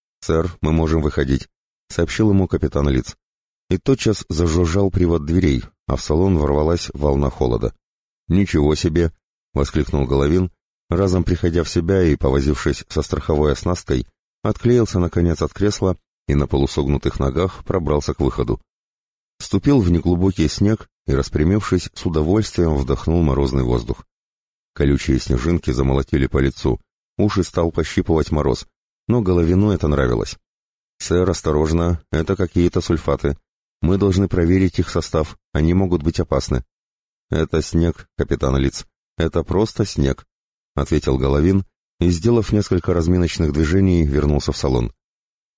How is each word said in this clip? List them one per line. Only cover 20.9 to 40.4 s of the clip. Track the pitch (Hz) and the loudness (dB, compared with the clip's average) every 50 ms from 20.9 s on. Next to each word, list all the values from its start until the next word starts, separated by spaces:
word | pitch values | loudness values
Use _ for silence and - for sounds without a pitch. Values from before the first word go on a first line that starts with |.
| _ _ _ | _ _ _
и, | - 69 | -2 -2
распрямившись, | 67 69 - - 73 76 85 101 107 98 - 95 90 - - - | 0 0 -2 -2 0 2 2 2 0 0 0 -2 -2 -2 -4 -8
с | - - | -6 -4
удовольствием | 98 80 78 76 80 98 110 104 - - - 85 82 76 | -2 0 0 0 2 2 0 0 -2 -2 0 0 2 2
вдохнул | 69 67 64 67 - - - 82 87 85 | 0 0 -2 -2 -2 -2 0 0 2 2
морозный | 71 65 69 69 65 65 67 64 | 2 2 0 0 0 0 0 0
воздух. | 60 62 60 57 57 58 - - _ _ _ _ _ _ _ _ _ _ _ _ _ - | 0 0 -2 -2 -4 -8 -10 -12 _ _ _ _ _ _ _ _ _ _ _ _ _ -4
Колючие | - 73 71 71 67 - - 67 62 | -2 0 2 2 2 0 0 -2 0
снежинки | - - 65 60 64 82 87 85 - - | 0 0 -2 0 0 0 -2 0 -2 -2
замолотили | 62 64 67 67 67 67 67 - - 69 65 | -2 0 0 0 0 0 -2 0 0 0 0
по | 64 - 71 | 0 0 0
лицу, | 67 67 - - - 67 58 - _ _ _ _ _ _ _ - | 0 0 -2 -2 -2 -2 -2 -4 _ _ _ _ _ _ _ -2
уши | 104 104 - 98 87 | 0 0 0 0 -2
стал | - - 90 85 85 - | -2 0 -2 -2 0 0
пощипывать | 87 80 - - - 92 - 82 78 73 - | -2 -4 -2 -2 -2 0 0 2 0 0 0
мороз, | 80 76 71 67 58 - - - _ _ _ _ _ _ _ - | 0 0 0 0 0 -2 -4 -10 _ _ _ _ _ _ _ -2
но | 117 123 | 0 0
Головину | 104 92 90 87 85 80 90 92 104 107 | 2 2 2 2 4 4 4 4 4 2
это | 95 - - 76 | 2 0 0 0
нравилось. | 73 69 65 60 60 55 50 - - - _ _ _ _ _ _ _ _ _ _ _ - | 0 2 0 0 0 -2 -2 -4 -8 -12 _ _ _ _ _ _ _ _ _ _ _ -10
«Сэр, | - - 85 87 90 92 | -6 -2 0 0 2 0
осторожно, | 85 - - 78 73 76 78 78 80 85 85 87 87 80 - _ | 0 -2 -2 0 0 0 2 2 2 0 0 0 -2 -2 -4 _
это | - 80 80 - 98 | -4 -2 -2 -2 -2
какие-то | - 95 85 - 90 87 87 - 92 | -2 -2 -2 0 2 2 2 2 0
сульфаты. | - - 87 73 - - 69 69 - 71 69 - _ _ _ _ _ _ _ _ | -2 0 -2 -2 -2 -2 -2 -2 -2 -2 -4 -4 _ _ _ _ _ _ _ _
Мы | - 80 95 98 | 0 0 2 2
должны | 101 98 90 95 101 87 | 2 2 2 2 2 0
проверить | - 90 85 82 92 95 95 90 - - | 2 0 2 2 4 4 2 2 0 -2
их | 87 - | -4 -2
состав, | - 85 - - - 78 76 - - - _ _ - | -2 -4 -4 -2 -2 -2 -2 -4 -6 -16 _ _ -2
они | 73 76 80 87 | 0 2 2 2
могут | 95 98 87 87 80 73 | 2 2 0 0 -2 0
быть | 80 - - | -2 -2 -2
опасны». | 85 - 71 65 - - 67 62 - _ _ _ _ _ _ _ _ _ _ _ _ - | -2 -2 -2 -2 -2 -2 -2 -4 -4 _ _ _ _ _ _ _ _ _ _ _ _ -6
«Это | 82 80 80 - - 78 76 | -2 -2 -2 0 0 -2 -2
снег, | - - 82 82 85 - - - _ _ | -2 0 0 0 0 -2 -4 -10 _ _
капитан | - - - 71 64 - 67 65 | -6 -4 -4 -2 -2 0 0 0
Лиц, | 67 67 67 - - - - _ _ _ _ _ - | 0 0 0 -2 -6 -10 -14 _ _ _ _ _ -4
это | 82 80 - 87 78 | -4 -2 -2 -2 -4
просто | - 82 95 110 113 - - 107 | -2 0 0 -2 0 -2 -2 -4
снег», — | - - - 69 67 65 - - _ _ _ | -4 -2 -2 -2 -2 -2 -4 -8 _ _ _